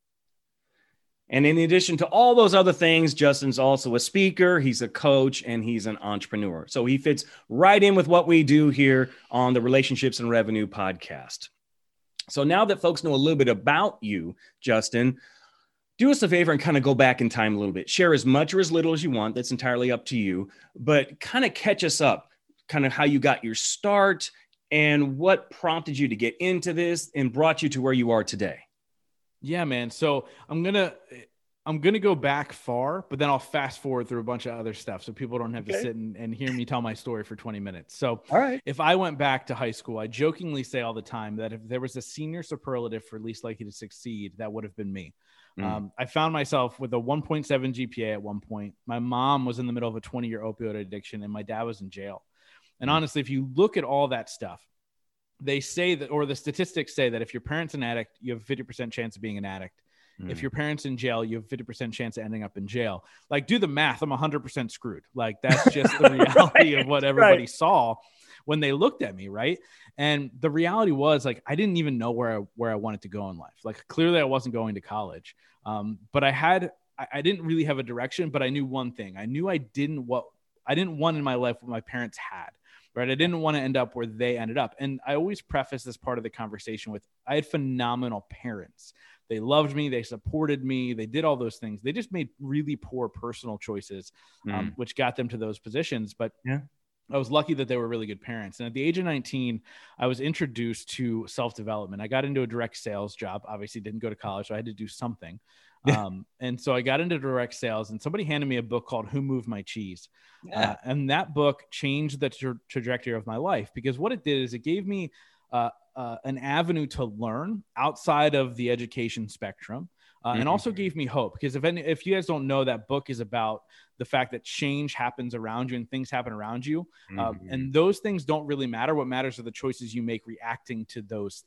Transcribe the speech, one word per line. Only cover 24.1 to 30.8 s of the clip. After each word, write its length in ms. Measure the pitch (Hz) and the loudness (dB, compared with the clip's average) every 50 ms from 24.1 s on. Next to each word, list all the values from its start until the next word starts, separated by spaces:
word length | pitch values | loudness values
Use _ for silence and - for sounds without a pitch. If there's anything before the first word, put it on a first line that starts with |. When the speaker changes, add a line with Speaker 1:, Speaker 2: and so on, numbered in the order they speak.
| 190 - - - - _ _ _ _ _ _ _ | 4 2 -4 -10 -12 _ _ _ _ _ _ _
Speaker 1:
and 480 | 151 151 151 147 147 147 143 139 135 135 | 4 4 6 6 6 4 2 2 0 2
what 320 | 165 185 190 - - - | 4 4 4 4 2 -6
prompted 480 | - - - 170 160 165 156 - 147 131 | -10 -4 -2 0 0 0 -2 -4 0 0
you 100 | 143 135 | 2 2
to 80 | - | 2
get 220 | 101 135 - - - | 0 0 -2 0 0
into 340 | 175 185 185 180 - 180 | 0 0 0 0 0 -2
this 380 | 165 160 175 170 175 165 - - - | -2 0 0 0 0 -2 -4 -6 -2
and 180 | 143 135 127 113 | -2 0 0 2
brought 300 | 131 156 160 156 156 165 | 4 4 4 4 2 0
you 60 | 147 | -2
to 120 | 135 131 | -2 0
where 120 | 127 135 131 | 2 2 4
you 180 | 127 120 117 | 4 4 4
are 120 | 117 110 104 | 4 2 2
today. 360 | - - 98 104 87 - - - _ _ _ _ _ _ _ _ _ _ _ _ _ _ _ | 0 -2 -4 -4 -4 -4 -8 -16 _ _ _ _ _ _ _ _ _ _ _ _ _ _ _
Speaker 2:
Yeah, 220 | - 135 165 175 170 | -8 -4 -2 -2 0
man. 240 | 147 127 120 120 117 | 0 -2 -2 -2 -6
So 380 | 113 - 160 151 143 135 120 - - - - - | -4 0 0 2 2 0 -2 -6 -14 -20 -12 -6
I'm 140 | 151 160 | -4 -2
gonna, 320 | 170 190 202 208 | -2 0 2 2